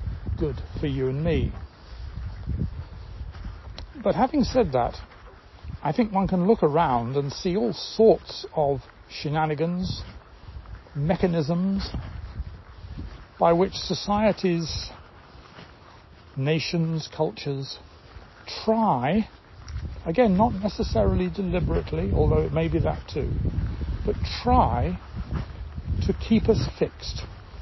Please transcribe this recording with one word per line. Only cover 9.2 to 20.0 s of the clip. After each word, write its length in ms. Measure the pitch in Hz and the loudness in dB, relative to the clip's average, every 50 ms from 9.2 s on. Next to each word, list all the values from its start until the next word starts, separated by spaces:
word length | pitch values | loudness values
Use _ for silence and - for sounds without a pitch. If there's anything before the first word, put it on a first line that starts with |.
| - 147 147 156 160 156 151 139 160 170 175 180 185 - - - - - - - - - - - - - - - - - - - - - - | -4 -2 0 0 0 0 0 0 0 0 0 -2 -2 -4 -4 -6 -10 -12 -16 -18 -20 -20 -20 -20 -18 -16 -16 -16 -14 -14 -16 -16 -16 -10 -4
mechanisms 920 | 143 143 170 180 - 196 180 165 165 143 156 170 175 185 196 196 196 - - - - - - - - - - - - - - - - - - - - - - - - - - - - - - - - | -2 0 2 2 2 2 2 2 2 2 2 2 2 2 0 0 0 -2 -4 -6 -8 -8 -8 -10 -12 -12 -10 -10 -10 -10 -10 -12 -16 -18 -20 -18 -18 -16 -12 -10 -10 -10 -12 -12 -16 -18 -18 -2 2
by 140 | 175 170 | 4 4
which 200 | 170 170 190 185 | 6 4 4 2
societies, 1160 | - - - - 175 - - 196 202 208 220 202 - - - 180 170 170 160 - - - - - - - - - - - - - - - - - - - - - - - - - - - - - - - - - - | 0 -6 -6 -4 -4 -4 -2 0 0 4 4 2 2 2 2 2 2 0 -2 -4 -6 -8 -10 -10 -14 -18 -20 -20 -20 -20 -20 -20 -20 -20 -20 -20 -20 -20 -20 -20 -20 -20 -20 -20 -20 -20 -20 -20 -20 -20 -20 -12 -6
nations, 720 | 139 131 147 165 156 - - 180 170 160 165 160 156 - - - | -2 0 2 2 0 0 0 0 0 0 0 0 -4 -4 -6 -2
cultures 640 | - 156 170 - - - 143 139 135 139 - - - - - - - - - - - - - - - - - - - - | -2 -2 -2 -2 -4 -6 -6 -4 -4 -6 -8 -12 -16 -18 -20 -20 -20 -20 -20 -20 -20 -20 -20 -20 -18 -14 -12 -12 -2 2
try, 640 | 220 220 226 220 190 143 123 123 143 190 226 202 - - - - - - - - - - - - - - - | 2 4 4 4 4 4 4 4 4 4 2 2 0 -6 -16 -20 -20 -20 -16 -12 -10 -8 -8 -6 -8 -8 -6